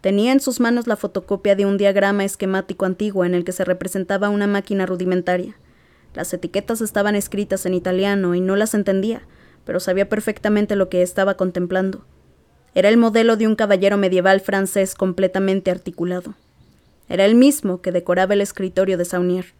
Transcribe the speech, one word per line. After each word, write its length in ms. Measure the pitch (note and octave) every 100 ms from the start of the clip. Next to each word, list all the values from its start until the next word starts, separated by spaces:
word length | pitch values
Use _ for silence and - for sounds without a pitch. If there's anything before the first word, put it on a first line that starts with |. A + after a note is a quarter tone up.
Tenía 320 | F#3 G3+ A3+
en 60 | C4+
sus 200 | C#4 A#3+
manos 260 | A#3+ A#3+ A#3
la 120 | G#3+
fotocopia 580 | G#3 G3+ - G3 G3+ G3
de 100 | G3+
un 140 | G3
diagrama 440 | G3 G3 G3 G3+
esquemático 640 | G3 - F#3+ F#3+ F#3 F3+ F#3+
antiguo 400 | F#3 G#3+ G3 F3
en 80 |
el 100 | F3+
que 100 | F3
se 120 | F3+ F3+
representaba 640 | F3+ F#3 F#3+ F3+ G3 G#3
una 160 | G#3 G3+
máquina 400 | G3+ F#3+ G3 F#3
rudimentaria. 680 | F3+ F3+ F3+ F3 F3+ F#3 - _ _ _ _ _
Las 180 | - D#3+
etiquetas 500 | F3 E3+ G3 G3+ A3+
estaban 340 | A3 G#3 G3+ G#3
escritas 500 | G3 G3+ G#3 F#3+ F3
en 80 |
italiano 640 | F3+ F3 F#3 G3 G3+ F#3 F3
y 60 |
no 140 | F#3 G3
las 200 | A3 G#3+
entendía, 480 | G3+ F#3+ G#3 A3+ - _ - _ -
pero 140 | F#3
sabía 300 | F#3 F#3 G3
perfectamente 680 | G#3+ G#3+ G#3 G#3 G#3 G#3 G3+
lo 140 | F#3+
que 120 | F3+
estaba 360 | F3+ - G3 F#3+
contemplando. 680 | F#3 F3+ F3 F#3 F#3+ F#3+ - _ _ _ _ _ _ -
Era 140 | G3+
el 80 | A#3
modelo 380 | A#3 A3 A3+ A3+
de 120 | A3
un 80 | G#3+
caballero 420 | G#3+ G3 G3 G3+
medieval 440 | F#3+ F#3 F#3 F#3+
francés 520 | F#3+ G3 F#3+ G3+ F#3+
completamente 760 | - F#3+ F3+ F#3+ F#3 G3 F#3+ F#3
articulado. 640 | F3+ - E3+ F3 F3+ - - _ _ _ _ _ _ _
Era 160 | - G3
el 100 | A#3
mismo 460 | C4+ C#4+ G3+ F3+
que 100 | -
decoraba 420 | F3+ F3 F3+ F#3
el 60 | G3+
escritorio 560 | G3 - F#3+ - G3 F3+
de 60 |
Saunier. 500 | F3 F3+ F3+ F3+ F3+